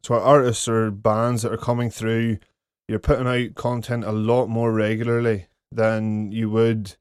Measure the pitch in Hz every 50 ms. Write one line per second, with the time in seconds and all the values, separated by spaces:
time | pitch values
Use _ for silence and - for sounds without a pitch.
0 | - - 123 117 101 127 143 147 131 123 113 - - - 113 113 110 107 101 101
1 | 107 113 107 110 117 120 123 113 107 - - 113 - - 120 120 120 117 - -
2 | 113 113 113 113 113 117 110 98 - _ _ _ _ _ _ _ _ - 104 107
3 | - - 147 120 127 127 123 123 123 - - - - 120 123 120 113 - 123 117
4 | 107 98 107 107 107 110 120 127 123 107 113 117 117 113 110 110 107 107 110 110
5 | 117 117 117 117 120 117 110 98 92 _ _ _ _ _ - 113 110 110 110 110
6 | 107 110 107 107 107 101 104 113 113 107 107 110 113 113 113 107 101 90 - _